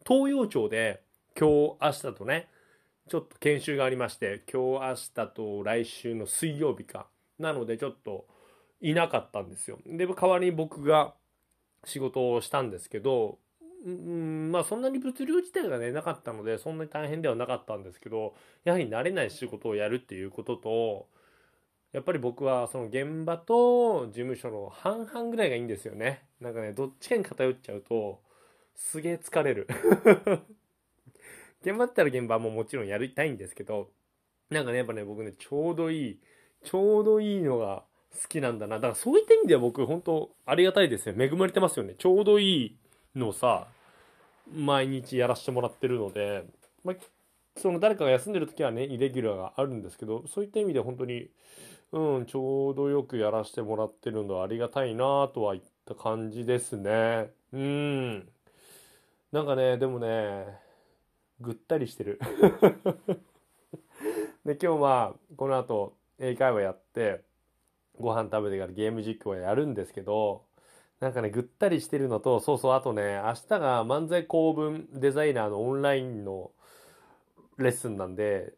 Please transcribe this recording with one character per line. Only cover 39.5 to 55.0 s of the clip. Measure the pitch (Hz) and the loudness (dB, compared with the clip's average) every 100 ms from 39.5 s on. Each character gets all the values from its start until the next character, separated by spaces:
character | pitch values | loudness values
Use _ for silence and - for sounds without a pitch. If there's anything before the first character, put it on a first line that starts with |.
| 139 | 6
は | |
僕、 | 120 127 120 | 6 0 -2
本 | 170 | -2
当 | 170 160 - _ - | 0 -2 -2 _ -2
あ | 156 | 4
り | 185 | 6
が | |
た | 196 | 6
い | 165 | 4
で | 104 | 2
す | 110 | -4
よ。 | 98 | 0
恵 | 135 | 0
ま | 170 190 | 2 2
れ | |
て | 185 | 4
ま | 180 | 2
す | - | 2
よ | 98 | -6
ね。 | - | 0
ち | 185 | 4
ょ | 190 | 6
う | |
ど | 202 208 | 8 6
い | 196 165 110 | 6 2 0
い | - _ _ _ 135 | -8 _ _ _ -4
の | 113 | -4
さ、 | - 123 98 - - _ - - _ _ _ - | 2 2 2 -2 -20 _ -20 -20 _ _ _ -14
毎 | 156 143 139 135 | -4 2 2 2
日 | 135 127 127 | -2 -4 0
や | 123 | 2
ら | 117 | 0
せ | - | 0
て | |
も | 123 | -2
ら | 120 | -2
っ | |
て | - 127 | -2 -2
る | 123 | 0
の | 98 | -2
で、 | 104 101 98 85 _ _ _ | -4 -4 -4 -8 _ _ _
ま | 185 | -8
あ、 | 185 - _ _ _ _ - | -8 -12 _ _ _ _ -2
そ | 190 | 0
の | 170 | 4
誰 | 214 202 | 4 4
か | 143 | 4
が | |
休 | 127 202 | 4 2
ん | |
で | 190 | -2
る | 151 | -2
時 | - | -2
は | 139 | -2
ね、 | 117 | 0
イ | 139 120 | -4 0
レ | 135 | 0
ギ | 127 | 0
ュ | 110 | -2
ラ | |
ー | 98 | -2
が | 92 - | -6 -2
あ | |
る | 139 | -2
ん | 117 | -2
で | 90 | -10
す | - | -12
け | 110 | -8
ど、 | 110 160 | -6 -6
そ | 202 | -6
う | |
い | 202 | -4
っ | |
た | 214 | -2
意 | 202 | 0
味 | |
で | 135 | 0
本 | 127 127 | -2 -6
当 | 127 | -6
に、 | 120 - _ _ - - - - | -6 -10 _ _ -20 -20 -20 -8
う | 160 156 131 | -2 0 0
ん、 | 120 | -2
ち | 135 | -4
ょ | 131 135 139 | 0 0 0
う | 135 | 0
ど | 143 | 2
よ | 143 | 2
く | 127 117 | 0 0
や | 107 | 2
ら | 110 | 2
せ | 107 | -2
て | - | -6
も | 107 110 | -4 -2
ら | 107 | -2
っ | |
て | - 117 | -4 -6
る | 110 | -4
の | 101 92 | -4 -4
は | |
あ | 95 | -4
り | 117 | -2
が | 120 | -2
た | 139 127 | -2 -2
い | |
な | 110 | 0